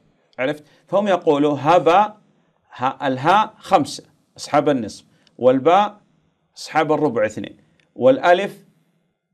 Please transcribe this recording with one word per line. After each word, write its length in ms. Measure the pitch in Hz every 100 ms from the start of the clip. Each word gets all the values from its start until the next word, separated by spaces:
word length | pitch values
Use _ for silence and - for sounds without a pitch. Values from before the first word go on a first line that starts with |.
| _ _ _ -
عرفت؟ 240 | 131 151 - _ -
فهم 200 | 190 208
يقولوا 500 | 175 160 143 147 139
هبا، 580 | 143 180 160 185 208 - _ _ _ _ _ -
ها، 320 | 127 - 139
الهاء 460 | 127 156 202 208 -
خمسة 460 | - 190 135 - - _ _ -
أصحاب 320 | - 151 147
النصف، 360 | 127 101 - _ _ _ -
والباء 640 | 123 131 147 190 208 - _ _ _ _ _ -
أصحاب 340 | - 151 151
الربع 340 | 147 147 113 107
اثنين، 320 | 101 - - _ _ _ -
والألف 720 | 127 135 175 185 196 - _ _ _ _ _ _ _